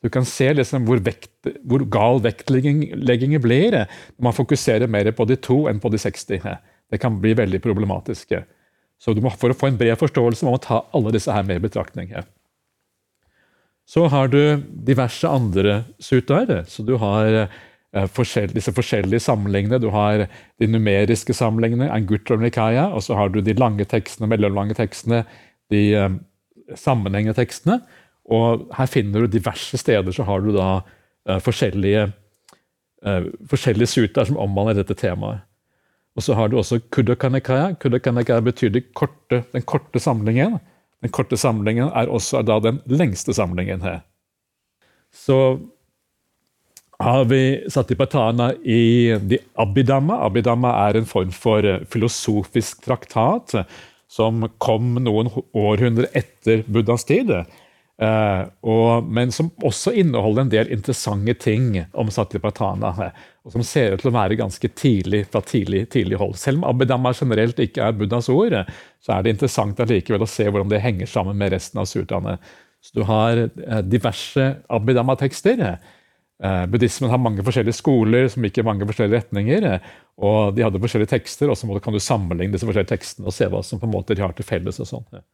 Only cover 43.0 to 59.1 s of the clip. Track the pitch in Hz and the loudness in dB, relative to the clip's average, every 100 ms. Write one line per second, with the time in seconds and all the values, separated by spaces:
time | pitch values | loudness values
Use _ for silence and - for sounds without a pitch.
43 | 165 92 - 101 95 90 92 92 90 87 | 2 0 -4 -2 -2 -2 -4 -4 -6 -8
44 | - _ _ _ _ _ _ _ _ _ | -12 _ _ _ _ _ _ _ _ _
45 | _ _ - 135 131 131 - _ _ _ | _ _ 0 4 4 0 -6 _ _ _
46 | _ _ _ _ _ _ _ - _ _ | _ _ _ _ _ _ _ -20 _ _
47 | - 127 123 131 131 135 - - - 120 | 2 2 4 4 2 0 -2 -2 -2 0
48 | 135 151 113 117 120 135 139 117 117 120 | 0 2 0 2 0 -2 0 4 6 6
49 | 117 110 98 120 - - 113 98 123 135 | 4 2 0 -2 -2 -2 0 2 4 2
50 | 147 226 110 101 117 117 123 113 104 107 | 2 0 0 0 0 2 2 2 2 2
51 | 110 107 92 92 120 107 104 92 - 117 | 0 -2 -2 -2 0 2 2 0 -2 -2
52 | 113 - - 107 98 - 110 - - 127 | -2 -2 -2 -2 0 -2 -2 -8 -6 -6
53 | - - 117 220 - 113 90 - - _ | -2 0 2 0 -2 -4 -4 -10 -20 _
54 | _ - 113 113 110 - - 113 120 120 | _ -2 0 0 -4 -4 0 0 0 0
55 | 127 107 120 - - 113 104 104 123 113 | 0 0 0 -4 -6 -2 0 2 2 2
56 | 123 - - _ 113 110 110 107 110 117 | 0 -2 -4 _ 2 2 2 0 2 0
57 | - 165 254 98 85 - _ _ _ _ | 2 0 2 -2 -4 -14 _ _ _ _
58 | 110 110 107 95 98 _ 113 110 113 117 | 0 2 2 0 -4 _ 0 2 4 2
59 | 113 | 0